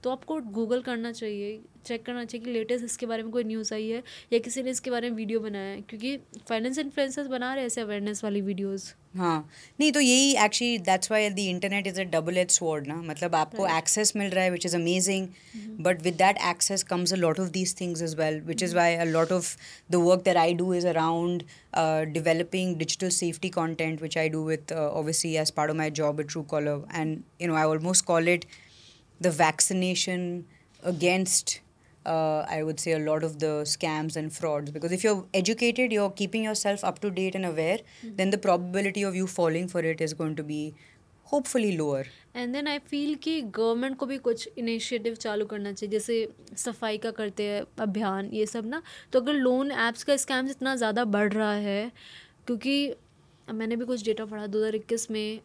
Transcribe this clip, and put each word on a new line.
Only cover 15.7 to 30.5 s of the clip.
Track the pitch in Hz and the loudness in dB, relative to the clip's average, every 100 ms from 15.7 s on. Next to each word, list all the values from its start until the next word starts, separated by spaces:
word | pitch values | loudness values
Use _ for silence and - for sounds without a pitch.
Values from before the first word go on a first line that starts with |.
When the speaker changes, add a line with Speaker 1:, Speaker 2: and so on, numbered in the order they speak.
| 220 | -2
Speaker 2:
but | 170 180 | 0 2
with | 165 165 | 0 6
that | 190 202 175 | 4 6 -2
access | 170 - 196 - | 0 0 -2 -2
comes | 180 175 | 0 0
a | 185 | 2
lot | 170 | 2
of | 156 185 | 2 -2
these | 185 180 - | 0 -2 -2
things | 180 165 | -4 -2
as | 165 156 | -4 0
well, | 156 156 160 | 0 0 -4
which | 165 | -2
is | 180 | 2
Speaker 1:
हम्म। | 175 | 4
Speaker 2:
why | 170 170 165 | 4 4 2
a | 160 | 4
lot | 165 | 4
of | 180 175 - - - - | 2 0 -8 -14 -20 0
the | 175 175 | 4 6
work | 180 | 6
that | 180 175 | 6 6
I | 165 170 | 4 4
do | 180 | 2
is | 180 180 | 2 2
around, | 160 160 165 175 175 | 2 2 2 0 -2
uh, | - - _ - 160 156 156 156 | -4 -20 _ 0 2 2 0 0
developing | 160 165 175 190 185 165 | 2 2 2 0 0 -2
digital | 160 - 185 175 | -2 -2 0 2
safety | 170 165 185 180 | 0 -2 -4 0
content, | 165 160 160 160 | -2 0 -2 -2
which | 160 165 | -4 0
I | 160 | 0
do | 156 156 | 0 -2
with, | 156 | -2
uh, | 151 160 147 160 | -2 -2 0 0
obviously | 151 160 165 156 | 0 0 0 2
as | 156 | 2
part | - 151 | 2 0
of | |
my | 160 156 151 | 2 0 0
job | 151 147 | 0 0
at | 147 | -4
Truecaller, | 170 147 151 147 143 147 | -6 -2 -2 0 -2 -6
and | 147 156 156 - _ | -4 -4 -4 -10 _
you | 170 | 0
know, | 160 | 2
I | 156 156 | 4 2
almost | 170 185 - | 2 2 4
call | 165 165 175 | 4 4 2
it | - - - - - - _ _ | -2 -20 -20 -20 -20 -20 _ _
the | 180 | 0
vaccination | 151 160 151 - 185 185 180 - 180 175 175 175 | 4 2 4 0 2 0 0 -2 -2 -2 -6 -10